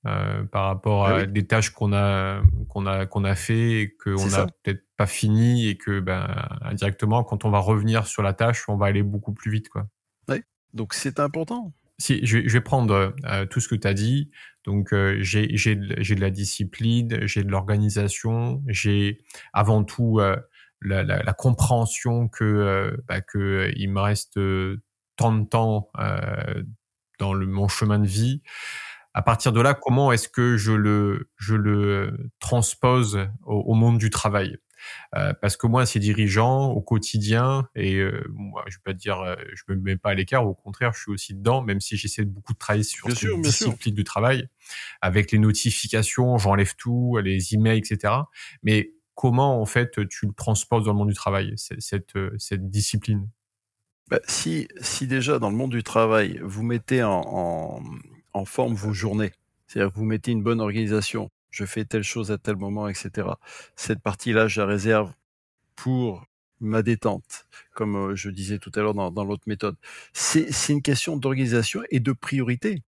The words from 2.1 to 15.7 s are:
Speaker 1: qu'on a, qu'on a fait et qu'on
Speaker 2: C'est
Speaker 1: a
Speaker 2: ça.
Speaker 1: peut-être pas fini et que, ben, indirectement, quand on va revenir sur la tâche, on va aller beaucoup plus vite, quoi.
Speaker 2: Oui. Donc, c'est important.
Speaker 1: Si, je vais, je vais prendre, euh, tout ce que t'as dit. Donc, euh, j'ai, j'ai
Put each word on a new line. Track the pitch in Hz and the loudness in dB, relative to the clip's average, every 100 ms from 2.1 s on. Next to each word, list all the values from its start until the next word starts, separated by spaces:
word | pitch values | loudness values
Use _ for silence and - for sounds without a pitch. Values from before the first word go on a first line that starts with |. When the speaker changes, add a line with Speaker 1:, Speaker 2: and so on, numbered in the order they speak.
| 98 95 101 101 - 107 | 0 -2 2 4 2 -4
Speaker 1:
qu'on | 104 98 | -4 -2
a, | 95 | -2
qu'on | 98 104 | -2 -2
a | 98 | 0
fait | 95 - 113 117 113 | -2 0 0 2 0
et | 104 _ | -2 _
qu'on | - 98 | -2 0
Speaker 2:
C'est | 98 | 2
Speaker 1:
a | |
Speaker 2:
ça. | 95 92 - | 2 0 -4
Speaker 1:
peut-être | - 98 _ - | -6 -6 _ -2
pas | 101 | -2
fini | - 110 107 117 123 110 | 0 2 4 6 4 2
et | 98 | -2
que, | - 98 | -2 -2
ben, | 92 92 95 98 - - | -2 -2 -2 -4 -6 -8
indirectement, | - 98 101 98 107 117 | -6 -2 -2 0 0 2
quand | 117 104 | 0 -2
on | 110 | 2
va | 104 | 2
revenir | 98 110 104 113 104 | 4 2 4 0 0
sur | - | -2
la | 101 | 0
tâche, | 95 113 120 - | 2 0 0 -2
on | 104 | 0
va | 101 | 2
aller | 101 | 2
beaucoup | 101 104 107 | 0 -2 -6
plus | 104 - | -6 -4
vite, | 107 107 | -4 -4
quoi. | - 107 _ _ _ - | -8 -8 _ _ _ -4
Speaker 2:
Oui. | 135 - _ _ | -4 -4 _ _
Donc, | 110 107 | -10 -8
c'est | - 139 - | -4 -4 -2
important. | 143 160 160 240 208 - _ _ | -2 -2 -6 -6 -8 -14 _ _
Speaker 1:
Si, | - 135 | 0 0
je | 123 113 | 4 2
vais, | 117 | 4
je | |
vais | 117 | 2
prendre, | - 135 117 98 98 135 - | 2 2 4 4 2 0 -4
euh, | 98 | -4
tout | 98 - | -2 -4
ce | - | -2
que | |
t'as | 110 101 | -2 0
dit. | 101 107 139 147 - - _ | 0 2 0 -2 -12 -20 _
Donc, | - 101 95 | -4 -2 0
euh, | 101 98 101 | 2 2 0
j'ai, | 92 104 107 | 0 0 0
j'ai | 107 110 | 2 2